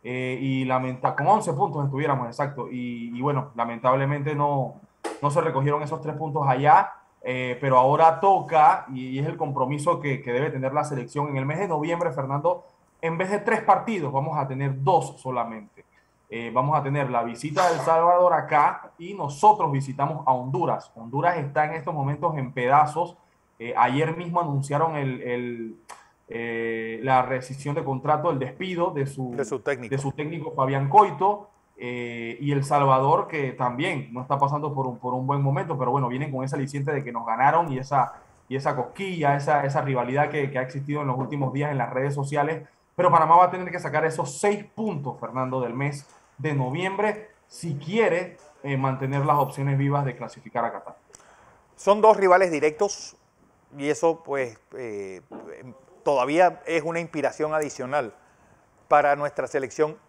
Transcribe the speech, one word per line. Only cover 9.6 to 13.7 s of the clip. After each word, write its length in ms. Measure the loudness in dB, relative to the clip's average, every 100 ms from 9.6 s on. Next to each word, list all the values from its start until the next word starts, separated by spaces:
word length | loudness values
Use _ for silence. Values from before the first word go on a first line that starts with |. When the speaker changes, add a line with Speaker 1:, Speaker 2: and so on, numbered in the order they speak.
| -2 0 0 0
Speaker 1:
que, 220 | -2 -4
que 100 | -2
debe 180 | 0 0
tener 240 | -2 -2
la 100 | -2
selección. 460 | -2 -4 -6 -4 -2
En 80 | -2
el 80 | -2
mes 140 | -2
de 80 | -2
noviembre, 440 | -2 -2 -2 -2
Fernando, 520 | -2 -4 0 0 -2 -6 _ _ _
en 160 | -6 -2
vez 140 | -2
de 80 | -2
tres 220 | 0 0
partidos, 520 | 0